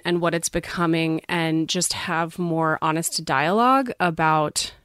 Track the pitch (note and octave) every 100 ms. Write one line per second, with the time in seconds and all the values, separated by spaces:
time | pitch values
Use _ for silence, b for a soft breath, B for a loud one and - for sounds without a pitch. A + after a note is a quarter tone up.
0 | F3+ F3 E3+ E3+ - F3 - - E3+ E3
1 | D#3+ D#3+ - E3+ D#3+ D#3+ D#3+ F3+ E3 -
2 | - E3 E3 - F3 D#3+ D#3+ D#3 D#3+ D#3+
3 | E3 - D#3+ C#3 D#3 G#3 B3 C4+ B3 -
4 | F3+ D#3+ D#3 D#3 D3+ - - -